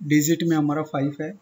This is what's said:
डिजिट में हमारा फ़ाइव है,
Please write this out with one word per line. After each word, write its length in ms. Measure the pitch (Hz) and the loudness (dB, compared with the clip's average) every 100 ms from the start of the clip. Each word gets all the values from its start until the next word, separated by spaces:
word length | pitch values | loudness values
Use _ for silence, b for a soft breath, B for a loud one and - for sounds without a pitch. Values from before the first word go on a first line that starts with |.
डिजिट 360 | 151 151 147 165 | 0 2 2 2
में 140 | 170 160 | 2 2
हमारा 260 | 147 147 | 2 0
फ़ाइव 340 | 151 143 143 143 | -4 -2 -2 -4
है, 100 | 156 202 | -10 -12